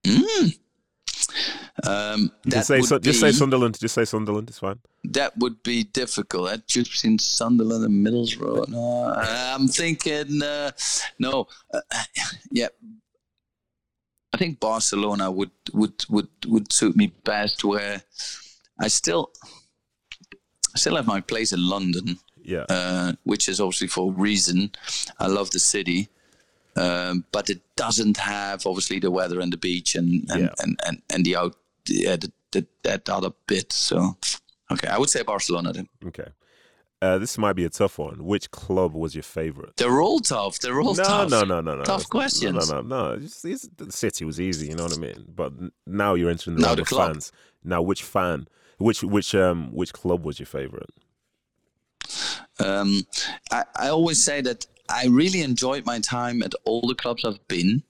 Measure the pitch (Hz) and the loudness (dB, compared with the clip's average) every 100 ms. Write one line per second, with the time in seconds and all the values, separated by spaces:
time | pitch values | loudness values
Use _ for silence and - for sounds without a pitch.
0 | 196 220 392 427 226 - _ _ _ _ | 4 4 4 4 2 2 _ _ _ _
1 | - - - - - - - - - 101 | -10 -4 -4 -2 -6 -6 -10 -6 -2 -2
2 | 104 107 104 _ - 120 101 135 123 139 | -2 0 0 _ 0 0 4 4 6 4
3 | 135 123 147 135 139 131 120 110 117 - | 4 6 6 6 6 6 4 2 -2 0
4 | 113 113 107 104 117 - 95 104 _ _ | 0 0 -2 -2 -4 -8 -8 -8 _ _
5 | - 139 139 - 123 113 120 120 107 131 | -4 -2 -2 0 -2 -2 -2 -2 0 -2
6 | 123 - 98 92 90 110 - 123 120 - | -4 -4 -4 -4 -4 -6 -2 0 0 0
7 | 117 110 - - 117 120 113 113 110 101 | 2 4 2 0 4 4 4 2 4 4
8 | 104 120 117 - 117 113 - 117 120 120 | 4 2 0 -2 -2 0 -2 -4 -2 -2
9 | 120 113 110 117 127 135 135 - 165 156 | -2 -2 -2 -2 -4 2 2 2 0 0
10 | 165 147 143 147 147 147 143 - - - | -2 -2 -2 -2 -2 -4 -6 -4 -2 -2
11 | - - 131 139 104 - _ - - - | -4 -4 0 0 -2 -10 _ -6 -4 -6
12 | - - - - - 120 - _ - - | -4 -6 -6 -10 -4 -2 -2 _ -20 -20
13 | _ _ _ _ _ _ _ _ _ _ | _ _ _ _ _ _ _ _ _ _
14 | _ _ _ - 180 143 110 113 - 101 | _ _ _ -2 -2 0 0 0 0 2
15 | 104 101 95 92 101 _ - 104 107 - | 0 0 -2 -2 -4 _ -4 2 2 0
16 | - 104 98 _ - 110 104 - 110 90 | 0 0 0 _ 0 0 2 2 4 4
17 | 104 - - 104 104 - 104 101 101 98 | 2 0 -2 -2 -2 0 0 0 -2 -8
18 | _ - - - - - _ - 107 - | _ -12 -12 -12 -18 -20 _ -4 0 0
19 | - 170 - - - - _ _ _ _ | 2 0 -2 -12 -20 -20 _ _ _ _
20 | _ - _ - _ _ - - 160 165 | _ -20 _ -20 _ _ -6 0 0 2
21 | 113 98 - 113 113 95 90 98 92 87 | 0 -2 -2 -2 0 0 0 0 0 -2
22 | 85 87 _ _ - 87 67 92 90 90 | -4 -8 _ _ -8 -6 -2 -2 0 -2
23 | 87 82 - 101 - 95 98 - 92 - | -2 -4 -2 -2 0 0 0 -2 -4 -2
24 | 92 92 101 104 - 90 104 - - - | -2 2 2 2 4 2 0 -6 -8 -6
25 | - - 95 101 98 92 - 104 87 87 | -6 -2 0 0 0 0 0 0 0 0
26 | 104 _ _ _ _ _ _ - 87 87 | -2 _ _ _ _ _ _ 0 0 0
27 | 90 90 - 104 101 92 _ - 117 113 | 0 -4 -2 -4 -2 -6 _ -6 -2 2
28 | 107 104 101 101 101 98 98 92 - 95 | 4 2 0 -4 -4 -4 -4 -2 -2 0
29 | 92 92 90 90 87 87 92 90 - - | 0 2 0 0 -2 -2 -2 0 0 0
30 | 87 87 - 87 90 - - - 87 87 | 2 2 0 0 0 0 -4 -2 -4 -6
31 | _ 92 85 87 87 - _ _ - 90 | _ 0 2 2 0 -4 _ _ -4 0
32 | 90 87 95 _ _ 98 - _ - 101 | 2 0 -4 _ _ -2 -2 _ -4 -2
33 | - 95 95 - - 95 - - - 87 | -2 -2 -4 -6 -2 -2 0 -2 0 2
34 | 92 92 - - _ _ _ 135 - 104 | 0 0 -6 -6 _ _ _ -4 0 0
35 | 139 - 110 101 - 87 87 80 87 _ | 2 0 0 -2 -2 -2 -2 -6 -12 _
36 | 87 - - _ _ _ _ _ _ _ | -14 -12 -16 _ _ _ _ _ _ _
37 | 95 92 113 - 104 90 85 - 101 - | 2 2 0 0 2 2 -2 0 0 0
38 | 76 73 80 101 - - - 95 90 78 | -8 -8 -2 -2 -2 -16 -2 2 2 0
39 | 80 76 - - 80 71 - - 120 127 | -6 -8 -10 -6 -6 -8 -12 -2 2 4
40 | 185 311 220 120 98 - 127 131 156 185 | 4 2 0 -2 -2 -4 -4 0 0 2
41 | 196 202 190 117 98 87 80 69 71 196 | 2 2 4 4 4 0 -2 -4 -2 -2
42 | - 233 269 - 101 90 80 73 117 131 | 0 -2 0 0 0 0 0 -2 -4 -4
43 | 85 60 156 - - - - _ 98 - | -2 -4 -10 -12 -10 -10 -12 _ -12 -4
44 | 110 - 78 76 92 80 76 80 85 80 | -4 -4 -6 -4 -4 -4 -6 -6 -4 -6
45 | 73 50 50 85 73 67 90 _ - 98 | -8 -12 -14 -8 -8 -6 -12 _ -8 -2
46 | 101 90 85 85 - 82 80 80 - 127 | 2 4 2 0 -4 2 2 2 0 2
47 | 85 76 - _ _ _ 87 87 87 98 | 0 -2 -10 _ _ _ -2 0 2 0
48 | - 101 90 78 73 _ _ _ 110 110 | -2 0 0 -2 -8 _ _ _ 0 2
49 | 92 101 - 101 92 85 67 60 90 - | 2 0 2 4 4 2 -4 -4 -6 -4
50 | 90 87 78 71 - 69 65 - - _ | 0 0 -2 -8 -8 -8 -8 -10 -16 _
51 | _ _ _ _ _ _ _ _ _ _ | _ _ _ _ _ _ _ _ _ _
52 | - - - - - - 98 98 101 98 | -10 -6 -6 -8 -12 -4 -2 2 2 2
53 | - - - - - 120 - - 135 156 | 0 -6 -6 -8 -4 -4 -2 -4 0 2
54 | 165 151 - 143 127 117 - _ - 123 | 4 4 2 2 -2 -4 -10 _ -6 0
55 | 127 123 180 185 147 117 127 139 117 117 | 6 6 6 2 0 0 0 -2 -4 -4
56 | - 123 120 120 98 - - 117 120 127 | -2 -2 -2 -2 -2 -4 -2 0 0 -2
57 | 123 117 117 101 _ 90 90 123 | -4 -2 -4 -6 _ 2 4 2